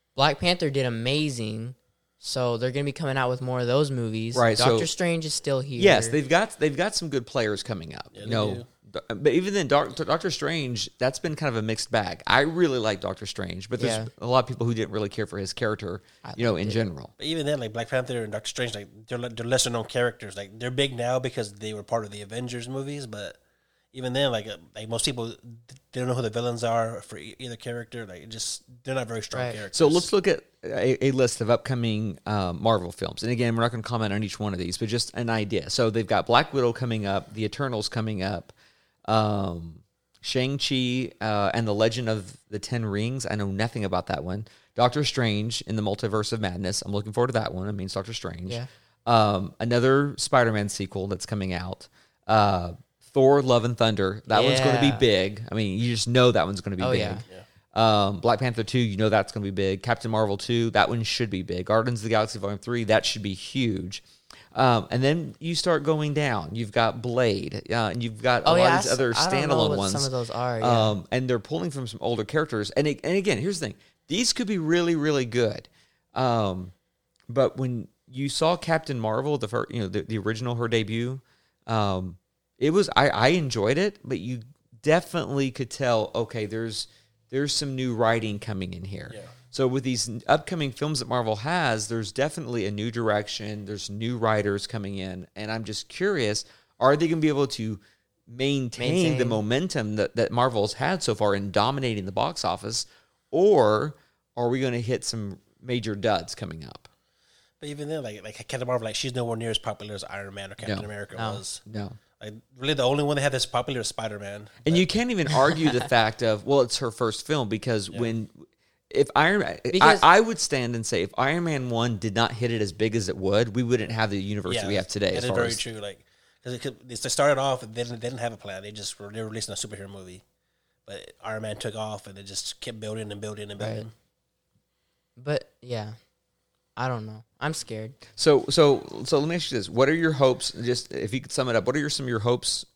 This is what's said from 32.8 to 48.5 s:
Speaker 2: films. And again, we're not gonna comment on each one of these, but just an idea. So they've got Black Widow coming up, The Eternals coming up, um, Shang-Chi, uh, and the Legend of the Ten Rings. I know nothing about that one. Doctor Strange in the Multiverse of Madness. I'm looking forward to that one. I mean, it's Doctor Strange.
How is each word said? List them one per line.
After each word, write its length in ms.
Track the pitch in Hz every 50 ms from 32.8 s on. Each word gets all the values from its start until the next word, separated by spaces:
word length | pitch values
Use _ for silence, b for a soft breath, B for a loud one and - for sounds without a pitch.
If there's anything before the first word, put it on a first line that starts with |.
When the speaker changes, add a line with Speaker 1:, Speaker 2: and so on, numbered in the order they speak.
| 87 85 -
Speaker 2:
films. 280 | - - - - - 110
And 100 | 117 123
again, 200 | 117 123 117 113
we're 100 | 117 117
not 80 | 120
gonna 120 | 120 117 104
comment 300 | - 120 113 110 104 98
on 100 | 107 110
each 160 | 95 - -
one 140 | 104 104 95
of 60 | 87
these, 180 | 87 85 92
but 100 | - 117
just 240 | 104 113 117 107 - -
an 160 | - 120 117
idea. 400 | 113 110 107 101 113 92 80 -
So 200 | - - 120 113
they've 180 | 104 113 107
got 180 | 92 110 95 -
Black 280 | - 117 131 156 - -
Widow 180 | 139 123 120
coming 340 | 113 - 123 120 113 110 101
up, 280 | 98 98 95 - - 101
The 100 | 107 110
Eternals 460 | 107 - - 143 131 120 107 107 -
coming 340 | - 120 110 110 107 95 92
up, 300 | 98 98 85 - - - b b b b b b b b b b
um, 760 | - 110 110 107 107 104 101 95 92 85 85 82 82 80 80 _ _ _ _ _ _ _ _
Shang-Chi, 880 | - - - 131 127 131 139 135 - - 135 127 127 123 123 131 123 - - -
uh, 320 | 107 110 107 104 101 95 -
and 140 | 117 113
the 60 | 107 104
Legend 340 | 104 110 117 113 127 123
of 300 | 110 110 107 92 95 - - _ -
the 100 | 104 104
Ten 260 | - - 123 117 113
Rings. 420 | 107 98 104 110 120 131 135 120 -
I 60 | 104
know 120 | 104 101
nothing 360 | 98 98 95 110 120 - 120 101
about 240 | 95 92 90 -
that 160 | - - - 76
one. 220 | 90 92 104 110 b b b b b b
Doctor 300 | - 120 123 - 151 147
Strange 560 | - - 135 120 110 104 104 107 120 117 - -
in 120 | - 110
the 60 | 110
Multiverse 500 | 107 98 101 - - 107 101 107 104 -
of 80 | 117 110
Madness. 420 | 104 92 87 90 98 92 - -
I'm 120 | - 98 101
looking 180 | 101 101 107
forward 160 | 104 120 120
to 60 | 131 120
that 200 | 110 107 107 -
one. 140 | 92 92
I 60 | 104 107
mean, 120 | 98 92
it's 80 | 95 -
Doctor 180 | 98 95 110 117
Strange. 380 | - - 92 85 85 90 92